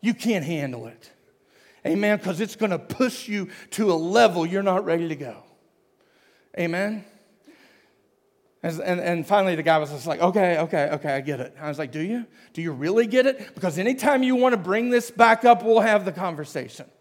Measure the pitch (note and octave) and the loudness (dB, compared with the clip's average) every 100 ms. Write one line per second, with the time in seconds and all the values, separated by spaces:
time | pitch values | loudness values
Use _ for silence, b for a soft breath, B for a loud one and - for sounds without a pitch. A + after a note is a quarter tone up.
0 | G#3 A#3 A3 G#3 C#3+ E3 C#3 B2 A#2 - | -2 -2 0 -2 -2 -4 -4 -8 -14 -18
1 | - _ _ _ b b b b - E3+ | -20 _ _ _ b b b b -4 0
2 | G#3 G#3 F#3 E3+ G#3 - G#3+ F3 - - | 2 0 -2 -4 -6 -2 -2 -2 -6 -2
3 | B3+ - - G#3 F#3 B B - G#3+ E3 | -2 -2 -8 -6 -6 B B -2 0 2
4 | E3 G#3 A3+ F3 E3 F#3+ G3 F#3 D#4 E3 | 2 4 4 4 -2 -2 0 0 0 -2
5 | E3+ D3+ C#3 G#2+ _ _ _ _ _ _ | -2 -6 -12 -16 _ _ _ _ _ _
6 | b b b b b - E3+ F3 G3+ G#3+ | b b b b b -6 -4 -2 -4 -6
7 | - _ _ _ b b b b b b | -12 _ _ _ b b b b b b
8 | b _ _ _ _ _ E3+ D#3+ F3+ F3+ | b _ _ _ _ _ -8 -6 -4 -4
9 | F3 F3 D#3 G#3 F#3+ E3 D#3+ D#3+ D3+ D3 | -2 -4 2 2 2 0 2 2 2 -8
10 | B2+ D#3 F3 F#3+ F#3 E3 D#3+ E3+ C#3+ D3 | -6 0 2 2 2 2 0 0 -2 -2
11 | D3 C#3 C#3 C#3 B2+ - D3+ C#3+ D3 D3+ | -4 -4 -4 -6 -8 -12 -10 -8 -8 -8
12 | E3+ A#3+ A3+ b b - E3 C3+ D3 G#3+ | -6 -6 -8 b b -10 -8 -6 -2 2
13 | A#3 B3 B3+ C4+ - - F3+ D#3 G3+ C4 | 2 4 2 0 -8 -6 -6 -2 -2 0
14 | A3+ C#4 B3+ B3+ B3+ A#3+ E3+ G3+ B3 B3 | 2 2 2 4 4 2 0 -2 2 0
15 | A#3 - A3+ A3+ A#3+ A#3 A3+ A3+ A3 G#3+ | -2 4 6 6 6 6 6 4 4 2
16 | F#3+ E3 F#3 D#3+ D3 - B2 - - _ | 0 -6 -6 -6 -10 -10 -10 -14 -20 _